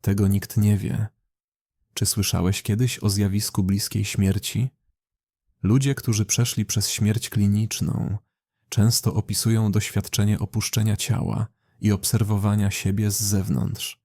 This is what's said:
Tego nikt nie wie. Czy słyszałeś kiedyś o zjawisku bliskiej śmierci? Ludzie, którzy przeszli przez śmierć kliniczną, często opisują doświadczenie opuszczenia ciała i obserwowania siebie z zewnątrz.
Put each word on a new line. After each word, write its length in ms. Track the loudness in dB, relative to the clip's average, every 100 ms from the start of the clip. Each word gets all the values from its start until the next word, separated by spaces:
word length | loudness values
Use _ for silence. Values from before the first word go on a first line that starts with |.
Tego 280 | 0 2 2
nikt 280 | 2 0 0
nie 200 | 2 2
wie. 300 | 0 -4 -4 _ _ _ _ _ _ _ _
Czy 120 | -4 -2
słyszałeś 560 | 0 0 0 0 0
kiedyś 360 | -2 0 0 0
o 120 | -2
zjawisku 520 | 0 0 0 -4 -2
bliskiej 420 | 0 0 -2 -4
śmierci? 640 | -4 0 2 2 -2 -2 -4 _ _ _ _ _ _ _ _ _
Ludzie, 320 | 2 2 2
którzy 320 | -2 -2 0 0
przeszli 400 | 0 0 0 -2
przez 240 | -2 -2
śmierć 400 | 0 2 2 -2
kliniczną, 880 | 0 2 2 0 -2 -2 -2 -2 -6 _ _ _ _ _
często 460 | 2 4 4 0
opisują 580 | -2 -2 -2 0 2 2
doświadczenie 680 | 2 0 -4 -4 0 2 0
opuszczenia 580 | -2 -4 -4 -2 0 -2
ciała 500 | -2 -2 -2 -4 -4 _ _ _
i 120 | 0
obserwowania 760 | 0 0 0 2 0 2 2 0
siebie 400 | 0 -2 0 0
z 100 | 0
zewnątrz. 800 | 0 0 0 -2 -2 -4 -10 -12